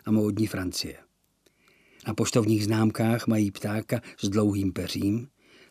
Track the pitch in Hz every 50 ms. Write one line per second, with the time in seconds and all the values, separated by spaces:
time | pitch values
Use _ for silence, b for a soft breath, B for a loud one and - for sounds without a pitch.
0 | B 110 107 110 107 104 101 104 110 101 - 101 92 90 - - - - - -
1 | - _ _ _ _ _ _ _ _ b b b b b b b b b b b
2 | b 110 107 - 110 - - 127 107 107 113 107 104 104 110 110 110 110 - -
3 | 113 113 117 117 - 117 110 107 104 101 - - - 104 104 110 107 - 127 113
4 | B B B - 107 101 98 110 104 104 101 98 98 92 87 92 92 - - 98
5 | 95 101 104 120 123 - b b b b b b b b